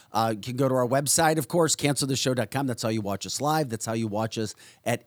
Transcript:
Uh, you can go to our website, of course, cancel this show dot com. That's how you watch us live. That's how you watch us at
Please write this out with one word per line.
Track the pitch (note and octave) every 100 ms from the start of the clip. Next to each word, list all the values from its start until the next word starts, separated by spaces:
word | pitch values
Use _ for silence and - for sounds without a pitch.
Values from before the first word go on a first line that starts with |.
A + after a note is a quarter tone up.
| -
Uh, | G#2+ A2+ G#2+
you |
can | B2 B2
go | C3+
to | B2+
our | A#2+
website, | C#3 C#3+ - D#3+ D#3+
of | -
course, | E3+ D#3 -
cancel | C#3+ C3+ C3+
this | C3
show | C3 B2
dot | G#2
com. | C#3 C3+
That's | A2+
how | A2
you | A2
watch | G2 G2 F#2
us | -
live. | C#3+ D#3 C#3
That's | A2+ A2+
how |
you | A2+ A2+
watch | G#2 A2+ A2+
us | G#2+ - - - -
at | A#2+